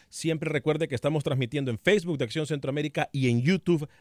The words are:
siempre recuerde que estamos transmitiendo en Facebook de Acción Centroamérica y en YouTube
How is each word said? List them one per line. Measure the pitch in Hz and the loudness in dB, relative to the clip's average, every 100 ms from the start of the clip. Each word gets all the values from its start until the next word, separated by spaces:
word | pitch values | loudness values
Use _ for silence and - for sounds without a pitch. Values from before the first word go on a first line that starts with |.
| _ | _
siempre | - 165 160 156 | -6 -2 -2 -2
recuerde | 151 151 156 160 | -2 0 0 0
que | |
estamos | 123 147 156 | -2 0 0
transmitiendo | 135 135 123 143 135 | 0 0 0 -2 -4
en | 110 | -2
Facebook | - 202 170 147 | 2 2 2 -2
de | 120 | -2
Acción | 156 151 | -4 -4
Centroamérica | 147 135 143 151 156 151 | -4 -4 -4 -4 -2 -4
y | 139 127 | 0 2
en | 120 | 4
YouTube | 135 190 - 165 151 _ | 4 2 2 0 -2 _